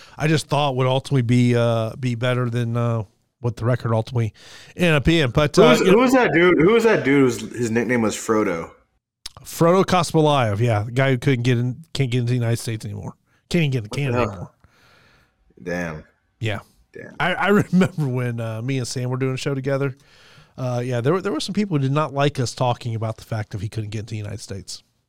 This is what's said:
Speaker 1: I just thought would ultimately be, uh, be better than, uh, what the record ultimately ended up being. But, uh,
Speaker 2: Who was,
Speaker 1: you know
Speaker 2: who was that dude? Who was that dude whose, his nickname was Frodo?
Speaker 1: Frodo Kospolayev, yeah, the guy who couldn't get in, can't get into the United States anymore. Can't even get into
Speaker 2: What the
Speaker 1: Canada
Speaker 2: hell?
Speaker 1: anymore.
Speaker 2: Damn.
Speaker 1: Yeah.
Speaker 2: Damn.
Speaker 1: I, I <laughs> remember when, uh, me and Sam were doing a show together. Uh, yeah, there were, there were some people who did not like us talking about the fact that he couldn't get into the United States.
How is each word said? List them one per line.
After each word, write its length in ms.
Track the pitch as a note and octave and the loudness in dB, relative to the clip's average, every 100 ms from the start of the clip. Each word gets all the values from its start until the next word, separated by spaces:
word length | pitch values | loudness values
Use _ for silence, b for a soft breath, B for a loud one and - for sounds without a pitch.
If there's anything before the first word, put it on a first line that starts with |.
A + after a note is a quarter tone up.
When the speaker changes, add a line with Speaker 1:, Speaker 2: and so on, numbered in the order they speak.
| B B | B B
Speaker 1:
I 120 | D3+ | 0
just 180 | D#3 - | 0 0
thought 300 | C#3+ D3 C3 | -2 0 0
would 100 | B2+ | 0
ultimately 340 | C3 - C#3 | 0 0 0
be, 320 | A#2 B2 B2 | 2 4 4
uh, 420 | A#2+ A#2 A2+ A2+ B2 | 4 2 0 -2 -4
be 180 | C3 | -6
better 340 | A#2 B2+ B2 B2 | -2 -2 0 -2
than, 300 | A#2+ A#2 A#2 | -2 -4 -2
uh, 240 | A#2+ A#2 G#2+ _ _ _ | -2 -2 -6 _ _ _
what 160 | A#2+ - | -6 -2
the 100 | A#2 | -2
record 260 | B2+ A#2 | -2 0
ultimately 400 | A2+ A2 A#2+ A2 B B B B | -2 -2 -4 -4 B B B B
ended 200 | - F3 | -2 2
up 100 | D3+ | 2
being. 260 | E3 E3 C3 | 4 2 2
But, 280 | C3 D3 - | 0 2 6
uh, 40 | |
Speaker 2:
Who 40 | A3+ | 6
was, 120 | A#3 | 6
Speaker 1:
you 60 | F#3+ | 6
know 60 | |
Speaker 2:
who 60 | G3+ | 6
was 140 | B3+ | 6
that 180 | B3+ G#3+ | 4 4
dude? 260 | D3+ F3+ D3+ | 4 4 6
Who 120 | E3 | 4
was 120 | A#3 | 4
that 200 | A3 F#3 | 4 2
dude 160 | B2+ C#3 | 4 4
whose, 200 | C3 A2+ | 4 2
his 300 | A2 A2 A#2+ | -8 -4 -2
nickname 300 | A2+ A2 B2 | 0 0 0
was 160 | A2 - | 0 -2
Frodo? 540 | - A2 G#2 E2+ D#2+ - _ _ _ _ - - | 0 0 2 -2 -8 -16 _ _ _ _ -20 -18
Speaker 1:
Frodo 440 | - - E3+ F#3 | -16 0 4 4
Kospolayev, 760 | F3+ F3+ E3 E3 D3+ C#3+ A2+ G2 | 4 2 2 2 4 2 2 0
yeah, 240 | A#2+ G#2 | 0 0
the 80 | G#2+ | -2
guy 180 | A#2+ C3+ | 0 0
who 80 | C3 | 2
couldn't 240 | C#3+ B2+ | 2 0
get 160 | A#2+ A#2+ | 2 0
in, 260 | B2 B2 - | 0 -6 -10
can't 180 | - C3+ | -4 -2
get 100 | B2+ | -2
into 100 | A#2+ | -2
the 60 | B2 | -2
United 220 | A#2 A#2 | 0 -2
States 260 | - A2 | -4 -10
anymore. 300 | A2 G2+ - - _ _ _ | -10 -12 -12 -16 _ _ _
Can't 120 | F3 | 0
even 60 | D3+ | 0
get 60 | C3 | -2
into 100 | G#2 | -4
Speaker 2:
What 20 | |
the 60 | A#2+ | -6
Speaker 1:
Canada 180 | C#3+ A#2+ | -2 0
Speaker 2:
hell? 100 | A2+ | -2
Speaker 1:
anymore. 200 | F2+ - _ b b b b b b b b b _ | -4 -14 _ b b b b b b b b b _
Speaker 2:
Damn. 420 | E2+ F2 E2+ D#2 - _ _ _ | -8 -6 -6 -8 -16 _ _ _
Speaker 1:
Yeah. 220 | A2 G2+ - _ _ | -6 -6 -10 _ _
Speaker 2:
Damn. 240 | - D#2+ - | -20 -20 -4
Speaker 1:
I, 160 | E3 | -2
I 140 | F3+ F3+ | 0 2
<laughs> 240 | G#3 - | 2 4
remember 340 | F3+ F#3 - C#3+ | 2 0 -2 -4
when, 320 | B2 B2 A#2 | -2 -4 -4
uh, 220 | A2+ A2 | -6 -6
me 160 | A#2+ C3+ | -4 -4
and 80 | A#2+ | -4
Sam 240 | C3 B2 | -6 -4
were 60 | B2+ | -4
doing 180 | C3+ | -4
a 20 | C3 | -4
show 180 | D3+ | -4
together. 420 | C#3 C3+ C3+ C#3 C3 b b b b b - | -4 -2 -2 -2 -6 b b b b b -8
Uh, 260 | B2+ B2 | -4 -4
yeah, 160 | B2+ A#2+ | -4 -2
there 140 | A#2+ | 0
were, 60 | F#3 | 0
there 100 | F#3 | -2
were 80 | D4+ | -6
some 140 | - | -4
people 220 | G3+ G#3 D3+ | -4 -2 0
who 60 | |
did 100 | C3 | 0
not 200 | C#3+ D3+ | 0 -2
like 260 | C#3 D3 C#3+ | 0 0 0
us 160 | A#2+ | -6
talking 400 | - B2+ A#2 A#2+ | -2 -2 -2 -4
about 220 | A2+ A2 A2 | -6 -6 -8
the 80 | |
fact 260 | - A2+ G#2 | -8 -8 -6
that 100 | G#2+ | -8
he 60 | G#2+ | -8
couldn't 220 | - G#2+ | -8 -8
get 100 | A2 | -10
into 100 | G#2+ | -8
the 80 | G#2+ | -10
United 220 | G#2 G#2+ | -10 -12
States. 420 | - G2 - - _ _ | -12 -14 -12 -16 _ _